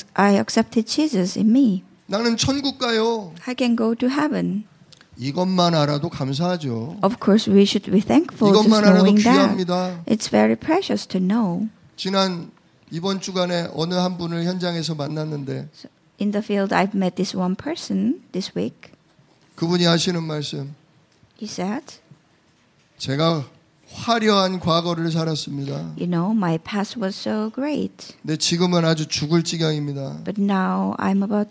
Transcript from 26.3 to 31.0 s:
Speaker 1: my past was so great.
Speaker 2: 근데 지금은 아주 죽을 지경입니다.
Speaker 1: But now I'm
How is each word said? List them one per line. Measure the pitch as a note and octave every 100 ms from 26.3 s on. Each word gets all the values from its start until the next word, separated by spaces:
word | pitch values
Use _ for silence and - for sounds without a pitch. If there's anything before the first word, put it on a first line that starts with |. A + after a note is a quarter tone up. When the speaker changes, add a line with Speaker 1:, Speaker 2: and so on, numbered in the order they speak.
Speaker 1:
my | A3 F3 D#3+
past | - G#3 G3+ B3+
was | F#3+ G#3+
so | A3 G#3+ G#3+
great. | A3 C#4+ D4 F#3+ - - -
Speaker 2:
근데 | D3 D#3
지금은 | - E3+ F3+ F3 D#3+
아주 | D#3+ D3+
죽을 | - D3 E3+
지경입니다. | E3+ E3+ D#3+ D3+ C#3+ C#3 C3+ D3+
Speaker 1:
But | E3+ G3+
now | G3+ F#3+ F#3 F#3 F#3+
I'm | -